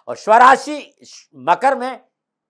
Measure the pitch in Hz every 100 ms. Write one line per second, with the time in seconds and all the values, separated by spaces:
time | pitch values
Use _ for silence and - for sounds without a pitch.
0 | - 120 - 226 254 269 294 294 208 _
1 | - - _ 135 135 180 262 247 254 262
2 | _ _ _ _